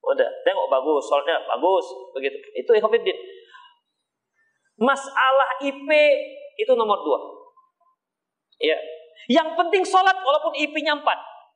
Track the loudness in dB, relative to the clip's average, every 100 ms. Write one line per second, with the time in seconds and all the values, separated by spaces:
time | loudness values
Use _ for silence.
0 | -2 0 0 0 -2 -2 0 0 0 -2
1 | 0 -2 0 -4 -2 0 2 2 -2 -14
2 | -12 -6 -6 -8 -14 -12 2 2 4 0
3 | -2 -6 -12 -20 -20 -20 -20 _ _ _
4 | _ _ _ _ _ _ _ _ 0 0
5 | -2 0 4 4 2 0 -4 -6 2 4
6 | 6 4 0 -12 -20 -6 2 2 4 0
7 | 0 -2 -2 -18 -20 _ _ _ _ _
8 | _ _ _ _ _ _ -2 -2 -4 -14
9 | -20 _ 0 0 0 -2 0 0 2 4
10 | 4 2 0 0 0 -4 -4 -4 -2 -2
11 | -2 -2 -8 -20 -20